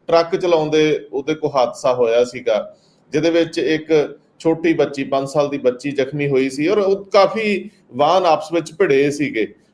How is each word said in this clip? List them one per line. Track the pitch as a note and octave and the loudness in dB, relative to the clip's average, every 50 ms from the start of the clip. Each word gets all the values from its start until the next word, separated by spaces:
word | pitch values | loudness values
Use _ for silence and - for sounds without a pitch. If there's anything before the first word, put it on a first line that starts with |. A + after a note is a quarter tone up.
| _ | _
ਟਰੱਕ | - E3 E3 E3+ E3 F#3+ | 2 2 2 2 2 -2
ਚਲਾਉਂਦੇ | E3+ F3 F3+ E3+ D#3+ D#3 D3+ D3+ D#3 D#3 D#3 D3 - - - | -2 0 2 2 2 2 0 2 2 2 2 0 -2 -4 -6
ਉਹਦੇ | - C#3 C3+ D3+ D#3 | -8 -6 -4 -4 -4
ਕੋਲ | D#3 D3+ C#3+ - | -2 -4 -2 0
ਹਾਦਸਾ | C3+ B2 A#2+ B2 - - C3+ B2 | 0 0 0 -2 -2 -2 0 2
ਹੋਇਆ | B2 B2 A2+ A2+ A#2 B2 | 2 2 2 4 2 2
ਸੀਗਾ, | B2 - B2 - A2+ A2 G2+ - - - _ _ _ _ _ _ _ | 0 -4 -6 -2 -2 0 0 -2 -6 -14 _ _ _ _ _ _ _
ਜਿਹਦੇ | - D#3 D3+ E3+ | -4 0 0 2
ਵਿੱਚ | E3 E3+ E3 D#3+ - E3 | 2 2 0 0 -2 -4
ਇੱਕ | C3+ C#3 D#3+ D3+ D#3 - D#3+ D3+ C#3 C#3 - - _ _ _ _ | -2 0 -2 -2 0 2 2 2 2 0 -6 -14 _ _ _ _
ਛੋਟੀ | - D#3+ E3 D#3+ E3 E3+ | -2 -2 -2 0 0 0
ਬੱਚੀ, | D#3+ C#3+ C#3+ C#3 - C3+ C3+ | 2 2 0 0 0 -6 -4
ਪੰਜ | - C#3 C3+ C#3 C3+ | -2 -2 -2 -2 -2
ਸਾਲ | - D3+ C#3+ C3+ | -2 -2 0 0
ਦੀ | C#3+ C#3 | -2 0
ਬੱਚੀ | - B2+ B2 - - D3 | 0 0 0 0 -8 -6
ਜ਼ਖਮੀ | C#3 C#3 C3 - D3+ D3 C#3+ C#3+ | -2 -2 -4 -2 -2 -4 -2 0
ਹੋਈ | C#3 C3 C3 C3+ | 0 0 0 0
ਸੀ | C3 C#3 D3 E3+ | -2 -2 -2 0
ਔਰ | G#3+ G#3+ | 0 2
ਉਹ | G3 F#3+ G3 G3 G3 | 2 0 0 -2 -4
ਕਾਫੀ | - - G3+ G3 F#3+ - A3 A3 G#3 G3+ F3+ - - - _ _ _ A#2+ | 0 4 4 4 4 2 -2 -2 -2 -2 -2 -4 -10 -18 _ _ _ -2
ਵਾਹਨ | B2 C#3+ D3+ F3 F#3+ F#3 | 0 2 2 4 2 4
ਆਪਸ | E3+ D#3 D3+ D3+ - | 4 2 2 0 -4
ਵਿੱਚ | E3 E3+ D#3+ - - - | -4 -4 -4 -4 -2 -2
ਭਿੜੇ | G3 E3 C#3 C3+ C#3+ D3 | 0 2 4 2 2 0
ਸੀਗੇ। | C#3 - D3 C#3 B2+ A2+ G#2 - - _ _ _ | 0 -2 -4 -4 -2 -4 -4 -6 -8 _ _ _